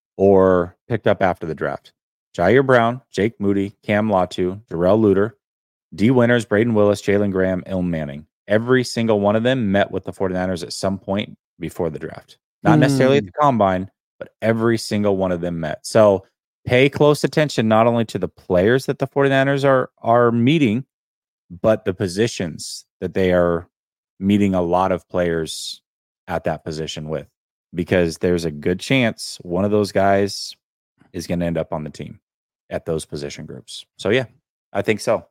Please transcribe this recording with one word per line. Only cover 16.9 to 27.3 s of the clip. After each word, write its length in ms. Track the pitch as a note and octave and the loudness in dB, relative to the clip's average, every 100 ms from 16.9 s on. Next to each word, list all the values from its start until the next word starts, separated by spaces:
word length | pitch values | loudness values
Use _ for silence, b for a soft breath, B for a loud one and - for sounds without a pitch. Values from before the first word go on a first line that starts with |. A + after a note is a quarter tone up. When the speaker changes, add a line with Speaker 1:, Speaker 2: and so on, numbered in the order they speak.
| - D3 D3 | 4 2 2
Speaker 1:
attention 440 | D#3 D#3+ D3 - A2 | 0 0 -2 0 2
not 200 | A2 A#2 | 4 4
only 180 | A#2 A2+ | 2 -2
to 120 | G#2 | -4
the 80 | F2 | -6
players 580 | _ - F2+ G2 C3 - | _ -2 2 4 2 -2
that 120 | C3 | -6
the 80 | C#3 | -4
forty-niners 560 | - C#3 C3+ C3+ C#3 C#3 | 0 2 2 0 0 2
are, 260 | C3 - _ | 2 0 _
are 320 | A2+ A#2+ A#2+ | 0 4 4
meeting, 540 | A#2 A#2+ E3 C3+ A2 C3+ _ _ _ _ _ - F2 | 2 2 2 2 0 -6 _ _ _ _ _ -20 -4
but 240 | A2+ G#2+ - | 0 0 -2
the 80 | |
positions 920 | F#2 G2 F2+ A#2+ - F2+ D2+ - - - - | -4 -4 -2 -2 -2 -8 -8 -14 -16 -18 -10
that 120 | F#2 | -6
they 200 | F#2+ F#2 | -2 2
are 340 | F2+ F2 E2+ F2 _ _ _ _ - | 4 2 0 -6 _ _ _ _ -6
meeting 360 | F#2+ G2+ G2+ F#2 | 0 2 2 0
a 60 | |
lot 300 | F2 F2+ F#2+ | 0 0 0
of 160 | F2+ _ | -2 _
players 720 | F#2 F2 E2 D#2+ - - - _ _ _ _ - | -2 -2 -2 -4 -8 -12 -16 _ _ _ _ -8
at 160 | E2+ | -6
that 200 | - D#2 - | -4 -6 -8
position 420 | D2+ D#2 - D#2 | -10 -10 -10 -8
with, 180 | D2+ C#2+ | -10 -10